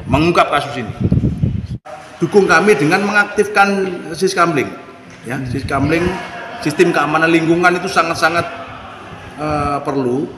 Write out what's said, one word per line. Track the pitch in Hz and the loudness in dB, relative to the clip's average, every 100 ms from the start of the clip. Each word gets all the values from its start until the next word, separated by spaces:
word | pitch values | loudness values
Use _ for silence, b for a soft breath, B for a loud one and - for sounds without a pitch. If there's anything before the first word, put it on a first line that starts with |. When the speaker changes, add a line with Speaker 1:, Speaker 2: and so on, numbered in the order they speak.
Speaker 1:
mengungkap | - 131 160 175 170 | -2 2 2 4 2
kasus | 143 139 131 | 2 -2 -8
ini. | 110 - - - - - - - - - - - - - | -8 -2 2 2 2 0 -2 -2 -6 -12 -12 -18 -16 -4
Dukung | 160 208 | 2 4
kami | 190 170 196 208 | 6 4 4 4
dengan | 151 185 202 | 4 2 2
mengaktifkan | 208 202 - 208 202 202 196 190 175 - | 2 2 0 0 4 2 2 -2 -6 -10
Siskamling. | 165 185 185 170 151 101 - - - - - | -2 -2 2 2 2 -2 -6 -18 -20 -20 -18
Ya, | - 131 | -10 -6
Speaker 2:
Hmm. | 131 | -4
Speaker 1:
Siskamling, | 135 - 139 143 165 175 185 - - - - 160 | -4 -2 0 2 2 0 -4 -8 -12 -12 -8 -8
sistem | 147 175 | 2 2
keamanan | 160 147 156 160 | 4 0 2 2
lingkungan | 170 160 170 180 180 | 2 4 4 4 2
itu | 185 | -2
sangat-sangat, | 185 165 165 165 170 170 - - - - - - - - - | 0 0 2 0 0 -4 -8 -14 -14 -16 -16 -16 -16 -16 -8
eh, | 151 151 143 139 143 | -4 -2 -2 -2 -4
perlu. | 139 123 123 170 | -2 0 -2 -4